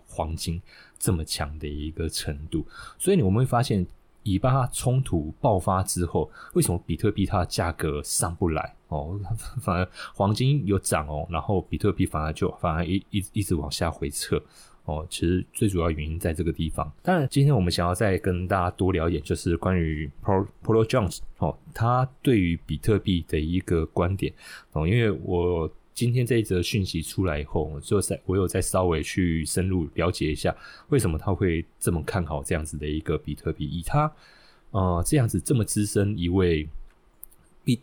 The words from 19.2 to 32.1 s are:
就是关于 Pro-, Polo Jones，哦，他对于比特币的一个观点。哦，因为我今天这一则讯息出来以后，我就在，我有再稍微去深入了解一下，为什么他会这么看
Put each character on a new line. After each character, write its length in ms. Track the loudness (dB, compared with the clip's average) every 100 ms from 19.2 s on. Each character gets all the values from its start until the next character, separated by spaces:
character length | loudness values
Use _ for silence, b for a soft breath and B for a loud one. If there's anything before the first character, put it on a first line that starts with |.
就 140 | -2 -2
是 220 | 0 0
关 200 | 2 2
于 320 | 2 -2 -6 -6
Pro-, 240 | 0 2 0 -4
Polo 220 | 2 4 4
Jones， 340 | 2 0 -2 -10 -2
哦， 180 | -2 -2 -10
他 360 | -2 2 2 0 0
对 180 | 2 4
于 180 | 4 0 -4
比 120 | -2
特 200 | 2 2
币 280 | 2 0 0
的 100 | -2
一 220 | 0 0
个 260 | 0 0 0
观 280 | 0 0 0
点。 180 | -4 B B B B
哦， 160 | -2 2
因 60 |
为 180 | 2 2
我 580 | 0 -2 0 2 0 -2 -6 _
今 200 | -4 0
天 120 | 0 2
这 120 | 0
一 40 |
则 200 | 2 0
讯 240 | 0 0 -2
息 160 | -4
出 240 | -4 -2 -2
来 160 | -2
以 20 |
后， 220 | -4 -4 -4
我 160 | -6
就 180 | -2 0
在， 180 | 0 -4 -2
我 120 | 0
有 100 | 2
再 140 | 0
稍 240 | 0 0 2
微 180 | 0
去 400 | 0 0 2 0
深 240 | -2 -2 0
入 220 | 0 -2 0
了 140 | 0
解 220 | 0 -2
一 40 | 0
下， 200 | -2 B B B B
为 100 | 2
什 120 | 2
么 80 | 0
他 180 | -2 0
会 300 | 2 0 -4 _
这 140 | -2
么 100 | -2
看 220 | -2